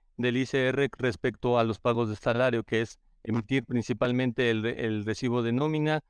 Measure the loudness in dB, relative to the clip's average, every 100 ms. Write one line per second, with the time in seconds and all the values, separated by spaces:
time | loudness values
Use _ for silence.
0 | _ -4 0 2 0 2 2 2 -2 0
1 | -2 -2 -4 -2 0 2 2 0 0 0
2 | 0 -2 0 2 2 0 0 -2 -2 -8
3 | _ _ -4 -4 0 -2 0 -2 -2 -2
4 | 0 0 0 2 2 2 -2 -2 -2 -2
5 | -2 -2 -2 0 0 0 0 0 0 -2
6 | -4